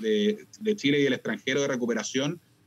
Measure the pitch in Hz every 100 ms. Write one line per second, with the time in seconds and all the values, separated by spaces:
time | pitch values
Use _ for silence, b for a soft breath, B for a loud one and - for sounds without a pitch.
0 | 110 107 104 104 - - 107 104 143 143
1 | 139 123 123 104 131 139 139 123 117 110
2 | 104 131 147 175 _ _